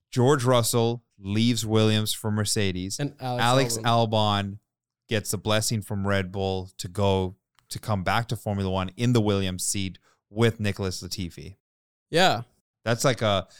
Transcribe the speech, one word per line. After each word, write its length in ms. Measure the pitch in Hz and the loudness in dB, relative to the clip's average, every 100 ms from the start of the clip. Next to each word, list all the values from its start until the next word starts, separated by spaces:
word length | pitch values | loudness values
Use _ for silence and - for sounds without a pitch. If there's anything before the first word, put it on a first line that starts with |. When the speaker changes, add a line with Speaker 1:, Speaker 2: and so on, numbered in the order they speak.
| _ | _
Speaker 1:
George 320 | 127 127 147 | 2 4 4
Russell 580 | 120 123 113 120 117 117 - _ | 4 2 2 2 0 -2 -8 _
leaves 460 | 98 104 117 113 110 | -4 2 2 2 0
Williams 460 | 110 110 107 107 | 2 4 2 0
for 180 | - 110 | -4 -4
Mercedes. 680 | 107 104 113 98 90 95 - | -2 -2 0 -2 -2 -6 -6
Speaker 2:
And 160 | 143 - | -8 -8
Alex 220 | 127 123 | -6 0
Speaker 1:
Alex 360 | 120 131 123 113 | 2 2 2 0
Speaker 2:
Albon. 320 | 117 117 113 | 2 2 4
Speaker 1:
Albon 480 | 107 107 101 101 104 _ _ _ _ - | 2 2 2 -2 -8 _ _ _ _ -4
gets 220 | 107 - | -2 -2
the 80 | 98 | -4
blessing 440 | 107 107 - 110 | 0 0 0 -2
from 240 | - 104 98 | -4 -4 0
Red 260 | 98 92 | 0 0
Bull 380 | 98 98 95 92 - | -2 -2 -2 -6 -12
to 100 | 90 | -8
go, 480 | 92 101 95 92 - _ _ _ | 0 2 2 0 -6 _ _ _
to 100 | - | -8
come 240 | - 101 | -4 -2
back 260 | 90 107 117 | 0 0 0
to 80 | 117 | -6
Formula 340 | 110 101 95 | -4 -2 0
One 200 | 95 92 - | -2 -2 -2
in 160 | 120 | 2
the 80 | 123 | 4
Williams 440 | 104 98 95 90 | 4 2 0 -4
seat 340 | - 101 95 90 _ _ _ | -4 -4 -6 -8 _ _ _
with 280 | 104 117 110 | 0 0 2
Nicholas 420 | 104 95 95 87 | -2 -2 -4 -6
Latifi. 540 | 90 - 87 - 78 - _ _ _ _ _ | -10 -10 -10 -12 -18 -20 _ _ _ _ _
Speaker 2:
Yeah. 320 | 156 180 113 - _ _ _ | 2 2 2 -4 _ _ _
Speaker 1:
That's 200 | 110 120 | -4 0
like 180 | 147 117 | 0 2
a, 260 | 107 95 - - | 2 0 -2 -12